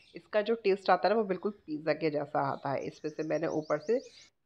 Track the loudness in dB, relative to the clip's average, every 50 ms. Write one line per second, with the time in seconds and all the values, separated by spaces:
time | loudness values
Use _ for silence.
0 | _ -20 -20 -20 -12 _ -2 0 0 0 -2 0 2 2 2 2 4 4 4 4
1 | 6 4 4 2 2 0 -2 -2 -2 -4 -6 -6 _ -10 -8 -4 -2 -2 0 0
2 | 0 0 0 0 -2 -2 0 0 0 0 -2 -2 -4 -4 -4 -2 -4 -6 -8 -8
3 | -8 -8 -6 -6 -4 -2 -2 -2 0 0 -2 -2 0 0 -2 -2 0 0 0 0
4 | 0 -4 -12 -20 -20 -20 _ _ _